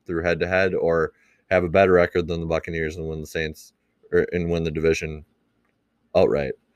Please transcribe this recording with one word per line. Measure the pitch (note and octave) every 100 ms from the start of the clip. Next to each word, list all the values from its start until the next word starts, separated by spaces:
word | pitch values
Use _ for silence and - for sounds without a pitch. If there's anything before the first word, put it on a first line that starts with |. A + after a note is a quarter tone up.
through | - E2
head-to-head, | F2 E2+ F2 F#2 F#2+
or | F2 E2 E2 D#2+ - _ _ _
have | F#2
a | F2
better | F#2 G2
record | F2+ F2 F2+ E2+
than | E2+
the | E2
Buccaneers | D#2+ - E2 D#2+ D#2
and | D#2+
win | D#2
the | D#2
Saints, | E2 D#2+ D#2 - _ _ _ _
or, | F2 -
and | F2+ E2+
win | E2+
the | E2
division | D#2 D#2+ D#2+ D#2+ D2+ - _ _ _ _ _ _ _ _ F2+
outright. | F#2+ D2 C2+ - _